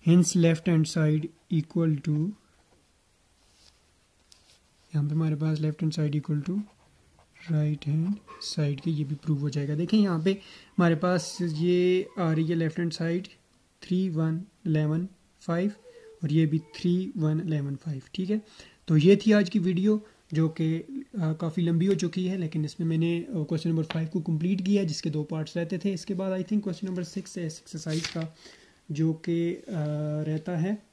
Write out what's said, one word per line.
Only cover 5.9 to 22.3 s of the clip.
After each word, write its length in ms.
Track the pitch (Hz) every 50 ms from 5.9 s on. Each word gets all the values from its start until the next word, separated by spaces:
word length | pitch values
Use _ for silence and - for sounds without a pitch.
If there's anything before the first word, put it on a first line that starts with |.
| 156 -
side 160 | 151 147 143
equal 260 | 151 147 - 151 147 139
to 120 | - 185 208 208 - _ _ _ _ _ _ _ _ _ _ _ _ _ - - 170
right 360 | 160 151 151 151 151 143 -
hand 320 | 147 147 156 165 190 208 208 - - - - -
side 380 | - - - 151 143 143 139
के, 100 | - 165
ये 120 | 160 147 151
भी 120 | 139 151
prove 240 | 143 - 156 151 139
हो 100 | 147 147
जाएगा। 260 | 135 147 143 139 151
देखें 220 | 151 175 - 214
यहाँ 240 | 220 208 196 170 160 156
पे 80 | 190 196 196 - - - - - - _
हमारे 180 | - 175 170 165
पास 420 | 156 180 180 180 175 - - - -
ये 680 | 175 170 156 151 170 180 180 180 180 180 180 185 185 - - 202
आ 120 | 175 160
रही 140 | 160 160 165
है 100 | 156 175
left 240 | 165 160 160 156 -
हैंड 120 | 175 165
साइड 360 | 160 - 165 165 170 185 185 - - _ _ _ _ _ _ _ _ _
थ्री, 260 | - - 180 180 190 185
वन, 320 | 156 160 160 160 160 170 185 - _ _ _
इलेवन, 400 | 175 156 151 151 151 156 170 180 190 - _ _ _ _ _
फ़ाइव 300 | - - 170 170 185 208 - - _ - - - - - - _ 170
और 80 | 143
ये 140 | 147 160 160
भी 140 | 151 156 156 - - -
थ्री, 360 | - - 175 175 185 185 - -
वन, 220 | - 156 151 156 160
इलेवन, 360 | 190 165 156 147 143 139 139
फ़ाइव। 260 | - - 165 143 131 - - -
ठीक 160 | - 185 180
है, 120 | 208 214 208 - - - - - - _ _
तो 100 | - 160
ये 180 | 156 143 185 202 202 -
थी 60 | 220
आज 180 | 208 208 202 180
की 100 | - 208
video 420 | 165 185 180 175 190 214 214 214 214 - _ _ _ _ 156
जो 140 | 156 160 160
कि, 540 | 160 - 160 160 160 165 - - 277 277 - _ - 202
आ, 120 | 165 156 156
काफ़ी 300 | 156 175 160 156 185 165
लंबी 220 | 170 165 165 180
हो 80 | 196 196
चुकी 300 | 160 185 170 - 185 180
है, 100 | 180